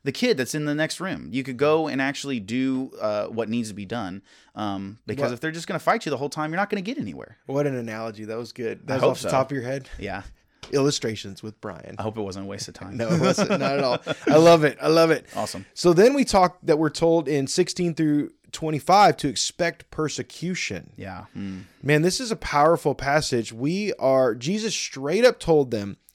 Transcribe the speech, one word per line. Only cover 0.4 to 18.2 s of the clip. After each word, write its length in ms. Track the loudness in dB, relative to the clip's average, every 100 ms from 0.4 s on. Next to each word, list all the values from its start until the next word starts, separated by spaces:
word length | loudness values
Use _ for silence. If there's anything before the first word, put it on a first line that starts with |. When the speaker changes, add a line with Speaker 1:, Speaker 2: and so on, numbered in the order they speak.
| 0
Speaker 1:
in 100 | -4
the 100 | -4
next 240 | -2 -4 -4
room. 300 | -8 -8 -6
You 140 | -6
could 140 | -6 0
go 300 | 2 4 2
and 120 | -2
actually 400 | -2 -4 -6 -6
do, 500 | -4 -2 0 -2 -6 -6
uh, 280 | -4 -2 -4
what 240 | -4 -2
needs 180 | -2 -4
to 60 |
be 100 | -8
done. 380 | -10 -8 -8 -10 -16 -20 _
Um, 440 | -8 -6 -4 -8 -12 -10
because 180 | -4 -4
Speaker 2:
What 40 |
Speaker 1:
if 60 | -4
they're 100 | -8
just 160 | -8 -8
gonna 120 | -2
fight 280 | 0 0 0
you 40 |
the 60 | -4
whole 140 | -4
time, 200 | -4 -4
you're 40 | -2
not 140 | -2
gonna 100 | -4
get 160 | -6 -6
anywhere. 400 | -8 -10 -16 -18 -6
Speaker 2:
What 200 | -2 -2
an 80 | -2
analogy. 480 | -6 -8 -8 -10
That 140 | -10 -8
was 140 | -10
good. 340 | -8 -6 -6 -4
That 60 |
Speaker 1:
I 40 | 2
Speaker 2:
was 60 |
Speaker 1:
hope 80 | 2
Speaker 2:
off 60 | 2
the 100 | 0
Speaker 1:
so. 20 |
Speaker 2:
top 200 | 0 0
of 20 |
your 120 | -4
head? 240 | -6 -8 -10 -10
Speaker 1:
Yeah. 240 | -8 -8 -10 -20 _ _ -4
Speaker 2:
Illustrations 720 | 2 2 0 -4 -6 -10 -12
with 180 | -14 -12
Brian. 360 | -12 -12 -14 -6
Speaker 1:
I 40 |
hope 140 | -6 -4
it 60 |
wasn't 240 | -6 -6 -10
a 20 |
waste 200 | -10 -12
of 60 |
time. 220 | -14 -14 -6
Speaker 2:
No, 120 | 0
it 100 | 2
wasn't. 300 | 2 2 0
Not 100 | 0 0 0
at 60 |
all. 140 | 0 -2 -4
Speaker 1:
<laughs> 120 | -4 4
Speaker 2:
I 100 | 8
love 280 | 10 8
it. 140 | 6 0
I 80 | 2
love 220 | 4 4
it. 160 | 2 -2 -6
Speaker 1:
Awesome. 300 | -6 -8 -14
Speaker 2:
So 180 | 0 4
then 220 | 8 6
we 100 | 6
talk 340 | 2 4 4 2
that 160 | 2 2
we're 100 | 2
told 400 | 2 4 4 2
in 180 | -2 0
sixteen 460 | 0 0 0 -2
through 360 | 0 2 2